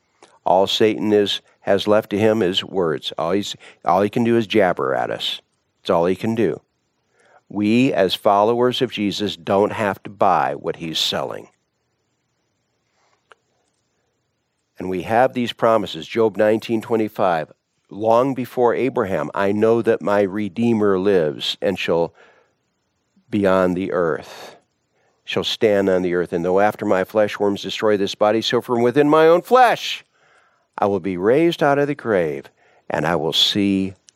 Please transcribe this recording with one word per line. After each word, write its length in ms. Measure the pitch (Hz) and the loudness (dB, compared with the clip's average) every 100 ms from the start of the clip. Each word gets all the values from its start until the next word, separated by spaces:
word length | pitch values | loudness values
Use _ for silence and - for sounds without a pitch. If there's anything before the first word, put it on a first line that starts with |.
| _ _ - _ | _ _ -20 _
All 240 | - 90 98 | 0 2 2
Satan 440 | - 110 107 104 | 2 0 0 2
is, 280 | 104 101 - _ _ | 2 2 -4 _ _
has 280 | - 98 104 | -2 0 2
left 220 | 104 - | 0 0
to 80 | 101 | 0
him 220 | 107 107 | 2 2
is 240 | 90 95 | 0 -2
words. 480 | - 95 85 67 - - | -4 -2 -2 -4 -8 -6
All 140 | 82 | -4
he's, 240 | 98 98 - - - | -2 -4 -12 -18 -6
all 160 | - 92 | 0 2
he 80 | 104 | 2
can 140 | 123 | 0
do 140 | 117 117 | 2 0
is 100 | 101 | 2
jabber 480 | 104 92 82 67 | 2 2 0 -2
at 160 | 64 57 | -2 -4
us. 300 | 57 - - _ _ _ _ | -6 -8 -10 _ _ _ _
That's 80 | - | -2
all 160 | 87 87 | 0 0
he 80 | |
can 220 | 95 110 113 | -2 -2 -2
do. 240 | 95 - _ _ _ _ _ _ _ _ - | -2 -2 _ _ _ _ _ _ _ _ -12
We, 440 | 104 104 117 135 | -2 0 2 2
as 220 | - 92 | 2 0
followers 680 | - 110 101 107 120 123 120 | 0 2 2 2 2 0 0
of 120 | 123 | -4
Jesus, 440 | - 104 90 101 - | -2 -4 -4 -6 -6
don't 360 | - 98 104 | 0 2 2
have 280 | 101 104 92 | 0 -4 -4
to 60 | 110 | -8
buy 440 | 98 101 82 67 | 0 2 2 0
what 220 | 71 85 80 | -4 -8 -8
he's 240 | 82 78 | -8 -6
selling. 480 | - 90 64 52 53 _ _ _ _ _ _ _ _ _ _ _ _ _ _ _ _ _ _ _ _ _ _ _ _ _ _ _ _ _ _ _ _ - | -4 -4 -6 -10 -16 _ _ _ _ _ _ _ _ _ _ _ _ _ _ _ _ _ _ _ _ _ _ _ _ _ _ _ _ _ _ _ _ -12
And 100 | 92 | -8
we 140 | 92 | -6
have 300 | 85 113 131 | -2 2 2
these 200 | 127 117 | 0 -6
promises. 540 | - 117 113 95 82 78 | 0 2 2 0 -10 -6
Job 300 | 113 110 95 | 0 0 2
nineteen 440 | 107 110 - 113 | 2 0 -2 -4
twenty-five, 680 | - 113 107 - 98 80 73 _ _ _ - | -2 -2 -2 -2 0 0 -4 _ _ _ -18
long 440 | 98 110 117 135 | -4 2 2 2
before 400 | 131 120 - 120 | -2 -6 0 0
Abraham, 560 | 85 127 127 98 87 73 | 2 -2 -2 -2 -2 -4
"I 180 | - 98 | -2 -2
know 300 | 104 110 117 | 2 2 2
that 200 | 113 113 | 2 0
my 200 | 85 101 | 0 0
Redeemer 760 | 101 104 104 113 117 110 104 92 | 0 -2 -6 -2 0 2 2 2
lives 580 | 98 95 76 62 - - | 2 2 2 -2 -6 -4
and 160 | 101 92 | -4 -2
shall 360 | - 85 82 _ - _ _ _ _ _ _ _ _ _ _ | -2 -2 -2 _ -20 _ _ _ _ _ _ _ _ _ _
be 160 | 107 98 | 0 2
on 280 | 95 92 | 4 2
the 180 | 87 95 | 0 -2
earth, 640 | 90 85 71 - - - - _ _ _ _ _ _ | -2 -2 -4 -8 -20 -20 -20 _ _ _ _ _ _
shall 200 | - 107 | -8 -6
stand 440 | 85 - 113 101 98 | -4 -2 2 2 2
on 140 | 92 | 2
the 120 | 90 | 0
earth. 180 | 87 85 | -2 -2
And 120 | 90 | -2
though 160 | 87 95 | 0 2
after 240 | 104 - | 2 0
my 200 | 104 95 | 0 0
flesh 340 | 95 110 104 - | 0 0 0 0
worms 240 | 101 98 | -2 -2
destroy 340 | 98 - 110 104 | -6 -2 0 0
this 180 | 98 | -2
body, 280 | - 104 113 | 0 0 0
so 180 | 110 120 | 0 -2
from 220 | 117 120 | -2 0
within 260 | 120 120 147 | 2 2 4
my 180 | 156 160 | 6 6
own 160 | 175 | 4
flesh 640 | - 247 240 170 - - - _ _ _ _ _ _ - | 4 4 4 2 -6 -10 -14 _ _ _ _ _ _ -4
I 80 | 101 | -2
will 140 | 101 | -2
be 160 | 87 90 | -2 -2
raised 460 | 98 139 170 160 | 2 2 2 2
out 160 | 147 143 | 0 2
of 80 | 143 | -2
the 80 | |
grave, 560 | 143 117 98 80 69 - _ _ _ - | -4 -2 0 0 -4 -12 _ _ _ -8
and 160 | 78 80 | -4 -2
I 100 | 85 | -2
will 160 | 78 | -2
see 600 | - - 104 98 95 95 95 _ | 0 0 0 0 0 -2 -8 _